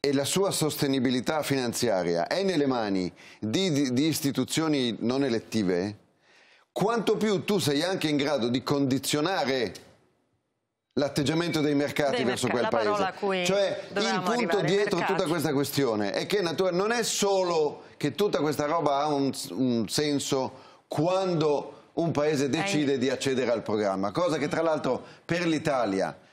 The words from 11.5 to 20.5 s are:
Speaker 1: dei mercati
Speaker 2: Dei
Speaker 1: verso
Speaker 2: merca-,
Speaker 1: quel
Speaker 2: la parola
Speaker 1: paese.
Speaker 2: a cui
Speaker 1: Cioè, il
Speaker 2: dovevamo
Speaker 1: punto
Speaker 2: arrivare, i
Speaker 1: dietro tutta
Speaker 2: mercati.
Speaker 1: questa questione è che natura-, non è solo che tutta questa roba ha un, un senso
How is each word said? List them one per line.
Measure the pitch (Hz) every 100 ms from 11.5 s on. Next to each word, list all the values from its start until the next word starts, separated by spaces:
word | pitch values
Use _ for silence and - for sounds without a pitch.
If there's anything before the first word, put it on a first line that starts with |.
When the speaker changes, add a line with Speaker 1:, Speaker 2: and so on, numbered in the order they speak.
| 160
Speaker 1:
dei | 147
mercati | 143 143 - 147 127
Speaker 2:
Dei |
Speaker 1:
verso | 117 117 123
Speaker 2:
merca-, | 123 110
Speaker 1:
quel |
Speaker 2:
la | 120 104
parola | 208
Speaker 1:
paese. | 190 -
Speaker 2:
a |
cui | 202 190 180
Speaker 1:
Cioè, | 196 196 196 -
il |
Speaker 2:
dovevamo | 190 202 190
Speaker 1:
punto | 185 240 220 202
Speaker 2:
arrivare, |
i | 160
Speaker 1:
dietro | 196 202 175
tutta | 190
Speaker 2:
mercati. | 160 185
Speaker 1:
questa | 165 147
questione | 139 139 - 139 107 104
è | 101 165
che | 208
natura-, | 170 156 190
non | 175 208
è | 240
solo | 220 - 202 196 180 170 147 - - -
che | 147
tutta | 120 208 180
questa | 151 135 147
roba | 165 147 139
ha | 151
un, | 143 139 - -
un | 87 127 117 107
senso | - 151 143 - 135 127